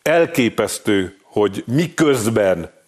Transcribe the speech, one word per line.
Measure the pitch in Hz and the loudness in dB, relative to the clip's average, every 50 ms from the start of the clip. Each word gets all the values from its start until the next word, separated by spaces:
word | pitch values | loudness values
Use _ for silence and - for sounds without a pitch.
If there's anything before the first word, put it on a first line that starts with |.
Elképesztő, | _ 151 156 170 170 - - 143 120 110 - - 107 98 - - - 110 104 98 92 90 - _ _ | _ 2 2 2 2 0 0 0 0 0 0 -2 -4 -4 -4 -6 -2 0 0 0 0 -4 -10 _ _
hogy | _ - 107 104 101 95 - - | _ -2 0 0 0 -2 -6 -6
miközben | - 120 147 175 - - - 165 147 139 123 104 113 113 113 101 95 90 85 82 - _ _ _ | -2 -2 -2 -2 -2 -2 0 2 2 2 2 0 0 0 2 2 2 0 -2 -4 -12 _ _ _